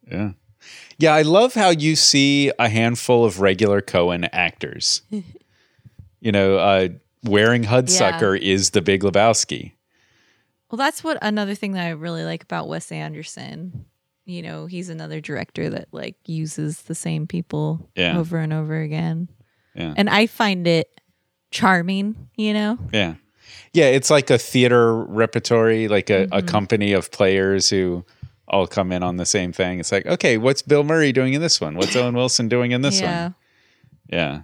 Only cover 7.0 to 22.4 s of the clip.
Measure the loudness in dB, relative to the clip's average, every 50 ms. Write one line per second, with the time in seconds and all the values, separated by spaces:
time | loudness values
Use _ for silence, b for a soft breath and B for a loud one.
7 | _ _ _ _ -4 2 2 4 4 4 4 2 2 2 2 2 2 2 0 2
8 | 2 2 2 2 2 2 2 0 0 0 0 2 0 2 0 0 2 2 0 2
9 | 0 2 4 4 4 4 4 2 -2 -4 -6 -12 -12 -16 _ _ _ _ _ _
10 | _ _ _ _ _ _ _ _ _ _ _ _ _ _ -8 -4 -4 -4 -4 -4
11 | -6 -6 -6 -4 -4 -4 -2 -2 -4 -4 -6 -8 -8 -8 -6 -6 -6 -6 -8 -8
12 | -8 -8 -8 -6 -6 -8 -8 -10 -10 _ -10 -10 -8 -8 -10 -10 -10 -10 -12 -10
13 | -10 -10 -12 -14 -16 -16 -16 -16 -16 -16 -14 -14 -14 -14 -14 -16 -18 _ _ _
14 | _ _ _ _ _ -14 -14 -12 -12 -12 -12 -12 -14 -12 -12 -12 -12 -12 -12 -14
15 | -12 -12 -12 -12 -10 -8 -8 -8 -8 _ _ -8 -6 -6 -6 -8 -12 _ -14 -12
16 | -12 -12 -14 _ _ -10 -8 -8 -8 -8 -8 -8 -8 -8 -8 -10 -12 _ -12 -10
17 | -6 -6 -6 -6 -6 -6 -8 -8 -8 _ -6 -4 -4 -4 -4 -6 -10 _ _ -2
18 | 0 0 0 0 -2 -2 -4 -4 -4 -4 -4 -6 -6 -6 -6 -6 -6 -6 -6 -6
19 | -4 -4 -4 -6 -8 -10 _ _ _ _ _ _ _ _ _ -10 -8 -6 -2 -2
20 | 0 2 2 2 0 0 0 -2 -2 -2 0 0 0 0 2 0 0 _ _ _
21 | _ _ _ _ _ _ _ _ _ _ -6 0 4 4 4 4 2 -2 -2 -2
22 | -4 -4 -6 -10 -14 -16 _ -4